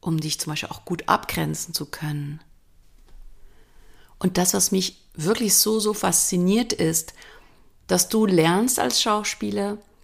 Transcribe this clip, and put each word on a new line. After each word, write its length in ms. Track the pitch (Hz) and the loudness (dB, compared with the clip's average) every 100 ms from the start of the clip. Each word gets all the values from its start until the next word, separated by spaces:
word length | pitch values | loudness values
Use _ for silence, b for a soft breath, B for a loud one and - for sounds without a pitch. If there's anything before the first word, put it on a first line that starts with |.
um 200 | 170 160 | -2 -2
dich 180 | 151 - | -2 -4
zum 140 | 156 | -6
Beispiel 160 | 151 - | -6 -8
auch 160 | - | -8
gut 240 | - 170 - | -6 -4 0
abgrenzen 680 | 202 - - 156 156 - | -2 -2 -4 -4 -4 -6
zu 120 | - 147 | -8 -8
können. 540 | - 151 147 143 151 - - _ - - - - - - b b b b b b b b b | -8 -6 -6 -8 -12 -16 -20 _ -20 -20 -20 -20 -18 -18 b b b b b b b b b
Und 180 | 185 180 | 0 2
das, 160 | 180 | 2
was 160 | 196 - | 2 2
mich 320 | 190 185 - - | 0 -2 -8 -18
wirklich 420 | - 160 220 214 - | -4 0 2 2 4
so, 240 | 214 220 | 4 2
so 140 | 208 | 0
fasziniert 800 | 208 190 180 - 180 180 220 240 | 0 2 2 2 2 4 4 2
ist, 420 | - 165 165 - - B B B B B B - | 0 2 0 -4 -12 B B B B B B 0
dass 220 | 180 - | 0 2
du 180 | 220 214 | 2 4
lernst 520 | 175 165 185 247 - | 4 4 2 2 0
als 220 | - - | 0 0
Schauspieler, 760 | 226 208 208 - 208 202 202 208 - _ | 0 0 -2 -6 -4 -4 -4 -6 -14 _